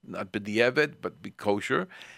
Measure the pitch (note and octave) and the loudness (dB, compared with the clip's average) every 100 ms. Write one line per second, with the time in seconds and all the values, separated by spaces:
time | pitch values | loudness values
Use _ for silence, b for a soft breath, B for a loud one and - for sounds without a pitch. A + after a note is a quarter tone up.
0 | - F2+ G2+ G#2+ G#2 G#2 A#2+ C3+ D3+ - | -10 -8 -6 -6 -2 2 4 4 0 0
1 | - - G2+ - G#2 G#2 - C#3+ F#3 B | -8 -8 -14 -4 0 0 2 0 0 B
2 | B | B